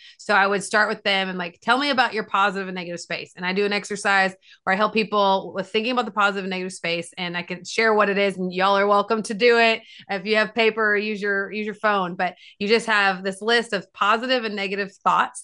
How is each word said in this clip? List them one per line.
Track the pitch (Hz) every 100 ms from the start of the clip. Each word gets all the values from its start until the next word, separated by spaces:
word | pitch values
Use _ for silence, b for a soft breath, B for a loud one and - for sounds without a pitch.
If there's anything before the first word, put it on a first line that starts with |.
| B B
So | -
I | 208 196
would | 202
start | 190 214 208
with | 214
them | 208 196 190
and, | 185
like, | 175 -
"Tell | - 254
me | 285
about | 254 233
your | 220
positive | - 196 202 190 185
and |
negative | 185 175 170
space." | - 165 - -
And | 180
I |
do | 185
an | 202
exercise | 202 196 202 202 196 190 190 b b
where | -
I | 190
help | 214
people | 220 196 208 196 190 170
with | 190 185
thinking | 220 226
about | 247
the | 220
positive | 214 202 196
and | 190
negative | 185 185
space, | 185 170 170 165 -
and | 180 175
I |
can | 175 196
share | 175 - 226
what | 208 202
it | 196
is, | 202 180
and | 180
y'all | 180 196 196
are | 202
welcome | 202 202 226
to | -
do | 202 233 233
it. | 226 226 B B B
If | 196 196
you | 214
have | 214
paper | 233 220 220 214
or |
use | 208 214 208
your, | 202 196 196
use | 214
your | 214
phone, | 202 214 202 180 180
but | 180 - B B
you | 202
just | 226
have | - 208 196 185
this | 190 190
list | 214 233 226
of | 196 -
positive | - 202 226 254 262
and | 220
negative | 208 294 294 294
thoughts | - 180 165 - -